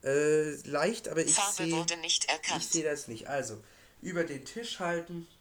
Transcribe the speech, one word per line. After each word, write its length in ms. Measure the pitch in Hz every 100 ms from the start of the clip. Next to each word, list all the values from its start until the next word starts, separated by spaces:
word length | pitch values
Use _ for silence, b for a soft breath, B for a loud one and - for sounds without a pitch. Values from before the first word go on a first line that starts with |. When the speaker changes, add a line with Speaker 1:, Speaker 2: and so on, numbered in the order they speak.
| 131
Speaker 1:
äh, 460 | 139 151 156 151 143 -
leicht, 400 | 143 170 233 -
aber 120 | 156
ich 120 | - -
Speaker 2:
Farbe 160 | 202 -
Speaker 1:
seh, 80 | 165
Speaker 2:
wurde 260 | 165 170 170
nicht 280 | 165 - -
erkannt. 360 | 151 - 156
Speaker 1:
ich 60 | -
seh 140 | 165
das 240 | 156 143 -
nicht. 200 | 110 -
Also, 340 | 139 117 107 B B B B
über 220 | - 175
den 220 | 165 139 -
Tisch 340 | 226 226 -
halten. 480 | 175 170 165 175 165 -